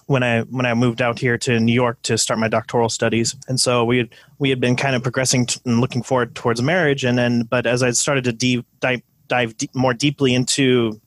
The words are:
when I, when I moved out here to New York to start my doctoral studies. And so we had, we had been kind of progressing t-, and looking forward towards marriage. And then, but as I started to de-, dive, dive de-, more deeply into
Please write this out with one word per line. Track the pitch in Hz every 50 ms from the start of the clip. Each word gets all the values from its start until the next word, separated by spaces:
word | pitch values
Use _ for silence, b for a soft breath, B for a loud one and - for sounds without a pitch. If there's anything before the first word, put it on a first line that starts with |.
| _ -
when | 139 127
I, | 123 120 117 113
when | 110 - 117 131 123
I | 123 117
moved | 117 127 123 113 117
out | 127 120 117 -
here | 135 127 120 113
to | - 135 120 113
New | 113 117
York | 117 123 127 120 117 -
to | - - 117 107
start | - - 123 110
my | 113 110
doctoral | 113 110 - - - 120 117 113
studies. | - - 117 113 113 113 113 113 - - - -
And | 131 127
so | - 131 123 123
we | 117 113 123
had, | 123 117 120 B B B B B B
we | 143 135
had | 135 127
been | 127 123 123
kind | 123 131 139 131
of | 120
progressing | 117 131 - 131 131 - 143 131 120
t-, | - - - -
and | 123 117 117
looking | 127 123 - 127
forward | 110 - 135 127 120 117 123
towards | - - 123 113 117
marriage. | 120 147 175 190 170 147 139 139
And | 131 123 120
then, | 123 120 120 120 120 117
but | 113 131 123 117
as | 117 120 123
I | 131 123
started | 117 - - 156 143 135 123
to | 123 117
de-, | 113 127 127 127 120 120 _ _ -
dive, | - 131 127 117 - _ _ _ _
dive | - 131 123 123 113 110
de-, | - 139 -
more | - 131 127 131 123
deeply | 113 139 147 143 - 139 131 123
into | 127 127 - - - 135 127 127 123 117 110 107 107 _